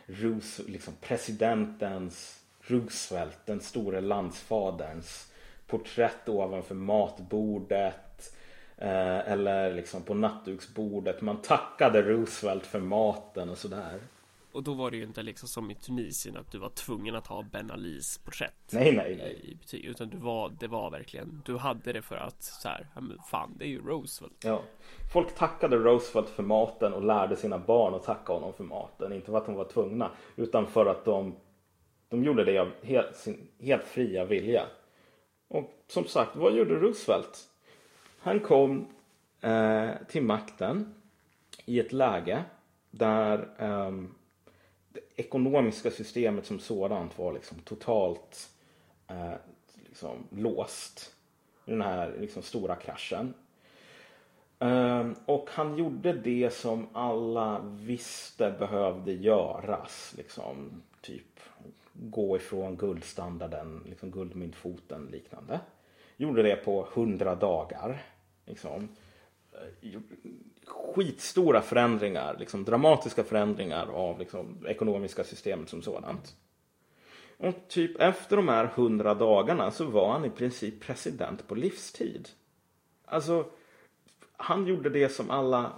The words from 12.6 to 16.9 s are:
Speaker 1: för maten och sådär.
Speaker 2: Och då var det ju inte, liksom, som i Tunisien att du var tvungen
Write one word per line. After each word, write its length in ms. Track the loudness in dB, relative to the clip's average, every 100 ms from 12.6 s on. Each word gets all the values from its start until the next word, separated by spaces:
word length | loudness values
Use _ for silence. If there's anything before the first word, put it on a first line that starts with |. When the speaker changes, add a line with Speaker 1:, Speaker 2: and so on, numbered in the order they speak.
| -4
Speaker 1:
för 140 | -6
maten 680 | 0 2 2 0 -6 -8 -8
och 80 | -8
sådär. 420 | -10 -10 -10 -12 -16 -20 _ _ _
Speaker 2:
Och 120 | -10
då 100 | -6
var 180 | -4 -4
det 60 | -6
ju 60 |
inte, 180 | -8 -10
liksom, 240 | -10 -10 -10
som 240 | -8 -8
i 40 | -8
Tunisien 640 | -6 -6 -4 -6 -8 -12
att 140 | -12
du 60 | -12
var 120 | -10
tvungen 460 | -10 -8